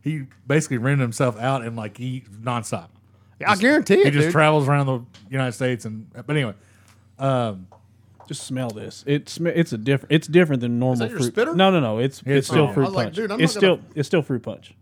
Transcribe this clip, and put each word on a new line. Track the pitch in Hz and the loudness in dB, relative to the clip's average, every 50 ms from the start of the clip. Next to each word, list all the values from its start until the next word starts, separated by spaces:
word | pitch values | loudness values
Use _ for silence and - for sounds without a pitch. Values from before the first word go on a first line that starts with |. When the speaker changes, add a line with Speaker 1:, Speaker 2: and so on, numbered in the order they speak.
Speaker 1:
he | _ 147 156 151 135 131 _ _ _ | _ -6 -6 -6 -8 -12 _ _ _
basically | - 139 156 151 - 139 117 | 0 0 0 2 0 -4 -2
rented | 113 135 143 139 | 0 0 0 0
himself | 131 117 110 - 143 123 113 107 | 0 -2 0 0 0 0 0 -2
out | 117 131 135 135 | -2 -2 -2 -2
and, | 117 117 117 | -4 -8 -8
like, | 117 107 107 101 - | -8 -10 -10 -10 -10
he | 123 127 127 131 - 98 98 104 | -10 -8 -8 -10 -12 -16 -20 -10
nonstop. | 113 127 123 120 110 - - 95 85 - _ _ _ _ _ _ _ _ _ _ | -6 -4 -4 -4 -4 -6 -8 -10 -10 -14 _ _ _ _ _ _ _ _ _ _
Speaker 2:
Yeah, | 143 185 | 0 0
I | |
Speaker 1:
Just, | 208 185 | 0 4
Speaker 2:
guarantee | 208 254 302 302 - - 196 | 4 4 4 4 4 4 4
Speaker 1:
he | - 403 | 4 6
Speaker 2:
it, | 143 | 4
Speaker 1:
just | 143 147 151 | 4 4 2
Speaker 2:
dude. | 160 | 4
Speaker 1:
travels | 175 156 156 156 156 151 143 131 | 4 4 6 6 4 4 2 2
around | 143 143 139 | 2 2 2
the | 135 131 120 120 - _ - - - | 0 -2 -4 -6 -12 _ -20 -16 -8
United | 131 135 131 127 | -4 -4 -2 -4
States | 117 - 131 127 127 117 - | -4 -2 -2 -2 -2 -2 -6
and, | 113 110 107 110 - | -10 -12 -12 -14 -16
but | _ 120 120 - | _ -16 -8 -4
anyway, | 151 151 135 113 95 - _ _ _ _ _ _ _ _ _ _ _ - | -2 -2 -2 -4 -6 -10 _ _ _ _ _ _ _ _ _ _ _ -4
um, | 139 135 131 127 120 113 101 92 92 - - _ _ _ _ _ _ _ _ _ - | -2 0 0 2 0 -2 -4 -8 -14 -18 -20 _ _ _ _ _ _ _ _ _ -16
Speaker 3:
Just | - 156 - - | -14 -14 -14 -10
smell | - 131 127 131 120 | -10 -8 -6 -6 -8
this. | 107 107 101 98 - - - | -8 -10 -14 -14 -16 -12 -4
It | 139 143 147 - - | -2 -2 -2 -2 -8
sm-, | - - 165 170 | -10 -4 -4 -2
it's | 127 170 165 - | 0 0 0 0
a | 127 110 | -2 -6
diff-, | 107 131 139 131 - - | 0 0 0 0 0 0
it's | 147 165 - | 0 0 0
different | - 151 175 180 156 143 127 | 2 2 4 4 4 0 -2
than | 120 120 120 120 | 0 -2 -2 0
normal | 127 127 127 | 0 0 0
Speaker 2:
Is | 120 | 0
that | 117 113 | -2 -4
your | 120 185 | -2 -2
Speaker 3:
fruit. | 127 120 | -4 -2
Speaker 2:
spitter? | - - 233 302 330 | 0 0 0 0 2
Speaker 3:
No, | 175 190 196 | 4 4 4
no, | 190 170 | 4 2
no. | 139 113 107 110 | 2 0 0 -2
It's, | 123 139 - - - | -2 -2 -4 -6 -4
Speaker 1:
Yeah, | 131 139 | 0 0
Speaker 3:
it's | 139 131 | 0 2
still | - 127 160 151 | 2 2 2 2
Speaker 1:
it's | 139 - | 2 2
Speaker 3:
fruit | 143 131 | 0 0
Speaker 2:
I | |
was | 127 - | 0 0
like, | - 117 | -2 -4
Speaker 3:
punch. | 107 - | -4 -4
Speaker 2:
"Dude, | 190 226 202 | -6 -6 -4
I'm | 202 233 | 0 0
Speaker 3:
It's | 160 160 - | 0 0 2
Speaker 2:
not | 208 | 4
gonna" | 196 190 170 | 4 4 4
Speaker 3:
still, | - - - - | 2 -2 -10 -6
it's | 156 139 | -6 -4
still | - - 170 | 0 0 0
fruit | 143 - 139 120 | 0 0 -4 -6
punch. | - 117 101 - - - - _ | -6 -8 -12 -12 -16 -20 -20 _